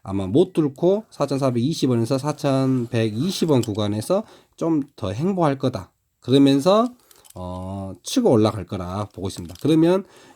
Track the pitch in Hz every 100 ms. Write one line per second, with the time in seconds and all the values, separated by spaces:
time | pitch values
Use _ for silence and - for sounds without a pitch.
0 | - 98 92 127 180 - 147 135 175 202
1 | - - 139 135 135 120 131 - 135 120
2 | 117 135 147 143 143 135 131 131 117 117
3 | 113 107 180 - 170 131 110 101 104 107
4 | - 196 - - _ - 165 156 - -
5 | 95 104 175 185 156 131 131 98 87 _
6 | _ _ - 139 139 139 165 208 240 -
7 | _ _ _ 92 90 90 92 98 95 98
8 | - 269 226 117 107 101 85 95 90 98
9 | 104 - 92 - 82 - 135 160 165 190
10 | 185 - -